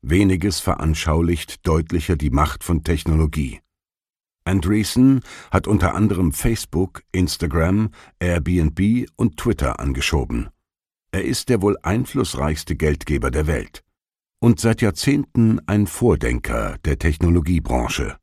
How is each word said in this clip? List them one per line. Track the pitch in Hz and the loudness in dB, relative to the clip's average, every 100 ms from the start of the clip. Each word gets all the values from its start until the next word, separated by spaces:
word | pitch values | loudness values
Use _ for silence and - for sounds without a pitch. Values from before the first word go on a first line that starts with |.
Weniges | 60 90 98 92 101 90 | 2 4 4 2 0 -2
veranschaulicht | - - 80 78 - 78 85 85 - - - | -2 -2 0 0 0 2 2 -2 -4 -6 0
deutlicher | 80 80 85 78 80 | 0 0 -4 -2 -2
die | 73 | 0
Macht | 67 76 - - | 0 0 -2 -2
von | 82 | -2
Technologie. | - 80 - 78 80 78 65 - _ _ _ _ _ _ _ _ | 0 -2 2 2 2 0 -6 -8 _ _ _ _ _ _ _ _
Andreessen | - 95 85 104 101 - 131 135 - - - | -2 -2 0 0 0 4 4 4 -2 -20 -2
hat | 92 - | -2 2
unter | 104 90 - | 2 2 2
anderem | 104 92 87 | 0 2 0
Facebook, | - 117 113 - 82 92 - _ | 0 -2 -2 -4 -2 -2 -6 _
Instagram, | 92 87 - 85 82 80 101 110 - - _ | -2 -2 -2 -2 0 2 0 -2 -6 -20 _
Airbnb | 87 87 78 90 76 78 98 123 - - | -2 0 0 2 0 0 0 0 -2 -2
und | - - | -2 0
Twitter | 120 107 69 55 | -2 0 -2 -2
angeschoben. | 67 65 67 73 57 58 58 _ _ _ _ _ _ | -4 -2 -2 -2 -2 -4 -6 _ _ _ _ _ _
Er | 95 | -6
ist | - - - | -4 -4 0
der | 117 | 2
wohl | 101 - | 2 0
einflussreichste | - 107 131 139 - 62 73 78 - 82 | -2 -2 -2 -2 -4 -2 -2 -4 -4 -2
Geldgeber | 78 71 - 71 67 | 0 0 -2 -2 0
der | 69 78 | 0 0
Welt | 69 50 - _ _ _ _ _ _ | -2 -6 -18 _ _ _ _ _ _
und | 120 113 | 2 4
seit | 117 110 | 2 2
Jahrzehnten | 110 - - 147 - - 113 110 - | 0 0 0 0 0 2 2 2 0
ein | 104 101 | 0 0
Vordenker | - 120 80 58 60 - 58 50 - | 0 2 2 0 -4 -4 -4 -4 -4
der | - 69 | -2 0
Technologiebranche. | 82 78 85 85 78 87 60 62 60 - 55 - | 0 2 2 2 2 -2 0 -2 -2 -4 -6 -8